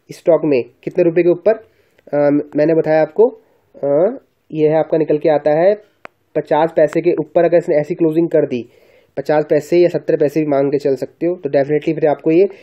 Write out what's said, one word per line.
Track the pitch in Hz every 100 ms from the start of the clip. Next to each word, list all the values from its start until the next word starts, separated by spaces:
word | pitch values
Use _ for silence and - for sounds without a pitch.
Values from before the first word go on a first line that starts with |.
| -
स्टॉक | 147 - 156 156
में | 131 - _
कितने | - 180
रुपये | 175 165
के | 175
ऊपर, | 165 202 220 - _ _ _ _
अ, | 147 143 147 - 147
मैंने | 151 160
बताया | 156 156
आपको, | 156 - 233 - _ _ _ -
अ, | 143 143 190 269 - _ _
ये | 156 151
है | 156
आपका | 151 160
निकल | 151 151
के | 160
आता | 147 147 151
है | 185 208 _ _ - _ _ 156
पचास | 151 151 165 170
पैसे | 156 170
के | 165 160
ऊपर | 151 180 170
अगर | 170
इसने | 156 151
ऐसी | 151 175
क्लोजिंग | 165 156 165
कर | 160 131
दी, | 123 113 _ _ _ _ -
पचास | - 151 151
पैसे | 156 - 175
या | 175
सत्तर | 160 - 156
पैसे | 147 160
भी | 151
मांग | 139 139
के | 139
चल | 143 131
सकते | 135 - 170
हो, | 180
तो | 143
definitely | 139 139 151 165 151
फिर | 151
आपको | 139 165
ये | 160 196 -